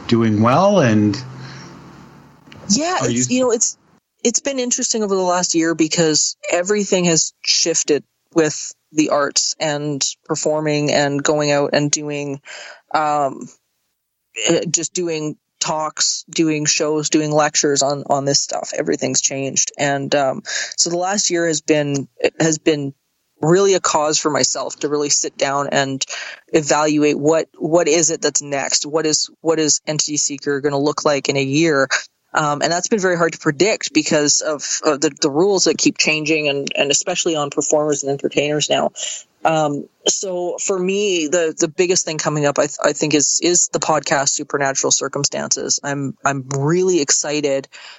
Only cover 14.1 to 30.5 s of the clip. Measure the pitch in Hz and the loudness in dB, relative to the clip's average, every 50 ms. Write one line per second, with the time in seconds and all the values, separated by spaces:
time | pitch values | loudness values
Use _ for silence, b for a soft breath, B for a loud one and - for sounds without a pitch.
14.1 | _ _ _ _ _ 117 110 113 170 151 101 170 143 - 160 - - 185 180 170 | _ _ _ _ _ -4 0 2 2 2 0 -2 -2 -4 -4 -6 -4 -4 -4 -2
15.1 | 160 156 151 151 - - _ _ _ _ - - 160 156 156 151 - - - - | -4 -4 -4 -6 -8 -10 _ _ _ _ -4 -2 -2 -2 -4 -4 -4 -2 -2 -2
16.1 | - - - - 160 165 165 156 156 151 151 151 - - 160 151 156 156 151 - | -2 -4 -10 -4 -2 0 2 2 0 0 0 0 0 0 0 0 0 -2 0 0
17.1 | - 156 151 151 147 151 151 151 - - - 147 143 139 139 135 143 139 135 - | 0 0 2 2 2 2 2 2 2 0 0 2 2 2 0 0 -2 -4 -2 -2
18.1 | 139 139 139 139 139 - - - - - - - - - 156 160 156 143 135 135 | 0 0 2 0 0 0 -2 -2 -6 -8 -8 -6 -6 -4 -2 -2 -2 -2 -2 -2
19.1 | 131 - - - 143 135 135 135 - - - - - - 143 143 139 139 139 139 | 0 -2 -2 -2 -2 -4 -4 -2 -2 -2 -2 -2 -2 -2 -2 0 0 -2 -2 0
20.1 | 143 147 139 135 - - - - - - - - - - - 175 170 175 180 185 | 0 2 2 0 -2 -4 -8 -8 -8 -8 -8 -6 -2 -2 0 0 0 -2 -2 0
21.1 | 202 208 - - 175 170 170 170 156 151 - - 156 151 147 143 143 139 127 - | 0 0 0 0 0 0 0 0 0 -2 0 2 2 2 2 0 -2 -2 -4 -6
22.1 | _ - - - - - 156 165 160 156 - 170 156 147 143 139 - _ _ _ | _ -2 -2 -2 0 2 0 0 0 2 2 0 0 2 -2 -6 -8 _ _ _
23.1 | _ _ _ _ _ _ 147 156 175 190 202 196 190 175 - - - 160 147 156 | _ _ _ _ _ _ 2 4 4 4 6 4 2 2 2 0 0 2 2 2
24.1 | 156 - - 156 143 131 127 - - 143 131 - - - - 143 147 147 147 143 | 0 0 0 0 0 0 0 0 -2 -4 -6 -8 -6 -6 -4 -2 -2 -2 0 0
25.1 | - - - 156 - - 143 139 139 143 143 - - 143 139 135 135 135 - B | 0 -2 -2 -4 -4 -2 -2 0 0 0 -2 0 0 0 0 0 -2 -6 -8 B
26.1 | B B B B B B B _ - 165 151 139 160 147 156 156 151 151 147 151 | B B B B B B B _ 0 0 2 2 2 2 2 2 4 4 4 2
27.1 | 147 - 143 151 160 160 - - _ - - 156 160 175 170 151 151 175 156 147 | 2 2 2 2 2 2 0 -4 _ -6 0 2 2 4 4 4 4 4 2 2
28.1 | 165 143 - 151 143 - 147 143 143 143 - - - - - 147 147 160 156 156 | 0 0 -2 -2 -2 -2 -4 -2 -4 -4 -2 -2 -2 -2 -2 -2 -2 0 0 0
29.1 | 151 - - - - _ - 160 160 156 156 151 - - - - 156 147 - - | 0 0 -2 -4 -8 _ 0 0 2 2 2 2 0 0 -2 -4 -2 -2 -2 -2
30.1 | 151 143 - - 143 135 - 147 | -2 -2 -2 -4 -4 -6 -4 -4